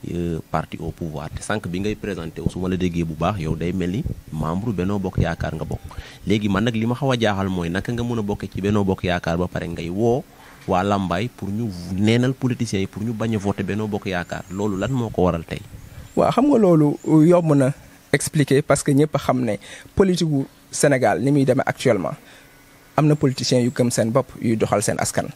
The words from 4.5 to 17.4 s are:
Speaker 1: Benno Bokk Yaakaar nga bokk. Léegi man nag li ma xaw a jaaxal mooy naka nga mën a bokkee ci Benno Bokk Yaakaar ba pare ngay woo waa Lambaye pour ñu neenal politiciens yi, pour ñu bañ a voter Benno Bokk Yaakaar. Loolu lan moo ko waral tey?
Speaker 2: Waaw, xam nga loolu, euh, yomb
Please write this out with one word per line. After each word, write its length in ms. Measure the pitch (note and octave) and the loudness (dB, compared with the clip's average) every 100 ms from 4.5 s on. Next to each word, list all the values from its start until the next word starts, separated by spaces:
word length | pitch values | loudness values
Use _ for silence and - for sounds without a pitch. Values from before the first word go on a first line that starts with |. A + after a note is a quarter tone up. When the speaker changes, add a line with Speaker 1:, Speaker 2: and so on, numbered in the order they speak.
| F2 A#2 | -2 -4
Speaker 1:
Benno 280 | F#2 F2+ G2+ | -2 -2 -2
Bokk 180 | F#2 - | -4 0
Yaakaar 360 | E2+ E2 - E2 | 0 0 -6 -6
nga 80 | |
bokk. 160 | D#2+ - - - - - | -8 -8 -10 -16 -16 -12
Léegi 240 | - G#2 G#2 | -2 0 2
man 140 | F#2+ | 0
nag 120 | A#2 A2+ | 0 0
li 100 | A2+ | -2
ma 80 | |
xaw 160 | A#2+ C#3 | -2 -2
a 60 | B2 | 0
jaaxal 300 | A2 G2 F#2+ | 0 0 -2
mooy 200 | F#2 E2+ | -2 -2
naka 220 | F2+ G2 | -4 -4
nga 120 | A#2+ | -4
mën 140 | A#2+ A2+ | -2 -2
a 20 | |
bokkee 260 | G#2 G2+ G2 | -2 -4 -6
ci 120 | - | -4
Benno 240 | G2 G#2 | 0 2
Bokk 180 | G2 F#2+ | 2 0
Yaakaar 340 | F#2 F2 - E2+ | 0 -2 -2 -2
ba 100 | F2 | -2
pare 180 | E2 E2+ | -4 -8
ngay 240 | E2+ E2 | -8 -6
woo 320 | F#2 A#2 B2 - - - - - | 0 0 0 -4 -20 -20 -14 0
waa 160 | F#2 | 0
Lambaye 440 | F#2+ G2+ F#2 E2+ A#2+ - | 2 0 0 -2 -4 -6
pour 120 | F#2+ | -8
ñu 200 | G#2 A#2 F2 F2 F#2 | -4 -6 -8 -6 0
neenal 360 | G#2+ A#2+ B2+ | 4 4 2
politiciens 460 | C3 C3 B2 A#2 G2+ | 0 -2 -2 -2 -2
yi, 40 | F#2+ | -4
pour 160 | - | -4
ñu 100 | A2 | -6
bañ 220 | A2 A#2 | -4 -2
a 40 | A2 | 0
voter 260 | G2 G2 | 0 -2
Benno 240 | F#2 G2+ G#2+ | -2 -2 -2
Bokk 180 | G2+ G2+ | -4 -4
Yaakaar. 380 | F2+ E2+ - - | -4 -4 -8 -8
Loolu 240 | F#2 G#2 F#2+ | -4 -2 -2
lan 140 | G#2+ | -2
moo 180 | C3 A2+ | -2 -2
ko 120 | - | 2
waral 200 | F2+ E2 | 2 2
tey? 140 | E2 - - - - - - | -4 -10 -10 -18 -18 -18 -6
Speaker 2:
Waaw, 160 | - - | 2 2
xam 160 | - C#4+ | 4 4
nga 120 | C4 | 6
loolu, 380 | F#3+ E3 D3 - - | 6 6 4 0 2
euh, 180 | D#3+ D#3 | 6 8
yomb 280 | F3 | 6